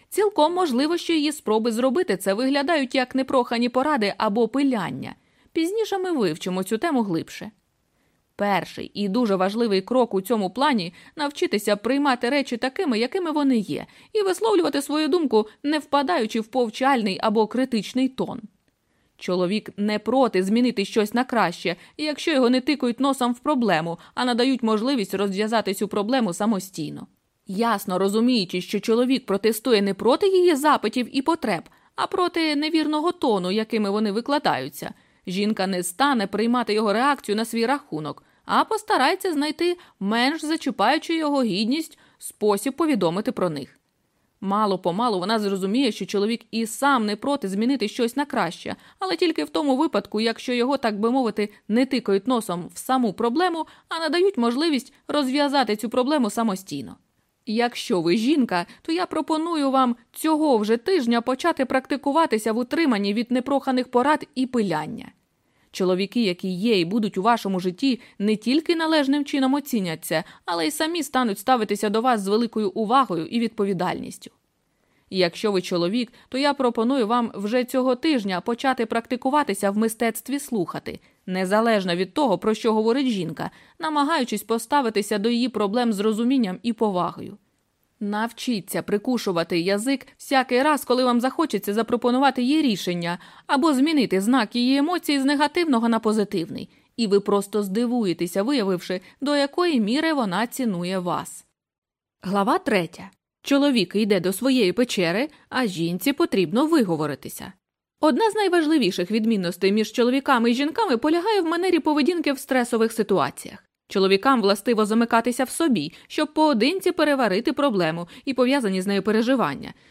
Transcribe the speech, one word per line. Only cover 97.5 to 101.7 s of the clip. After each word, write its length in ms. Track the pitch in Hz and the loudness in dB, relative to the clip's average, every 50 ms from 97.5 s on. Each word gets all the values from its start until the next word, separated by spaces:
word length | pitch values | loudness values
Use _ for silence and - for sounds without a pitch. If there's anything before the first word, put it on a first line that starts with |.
| - 214 208 | -2 -2 -2
здивуєтеся, 800 | 196 185 220 247 233 240 247 220 185 165 - 175 180 - 196 202 | -2 -2 -2 0 0 0 0 0 0 0 -2 -4 -2 -2 -2 -2
виявивши, 580 | 240 294 262 208 190 190 175 - - 185 185 - - - _ | 0 0 0 0 0 -2 -2 -4 -6 -8 -8 -8 -14 -14 _
до 160 | 277 277 294 | -4 -2 0
якої 440 | 285 277 277 - - 359 349 320 247 | 0 0 0 0 0 0 2 2 2
міри 320 | 214 196 240 294 311 320 320 | 0 0 0 0 0 0 0
вона 340 | 277 240 202 170 190 233 | 0 0 -2 0 -2 -2
цінує 520 | 247 - - 262 226 190 170 175 180 190 190 | -4 -4 -4 -4 -2 -2 -2 -4 -4 -4 -4
вас. 480 | 180 180 156 143 175 - - - - _ _ _ _ _ | -2 -4 -4 -4 -6 -10 -14 -20 -20 _ _ _ _ _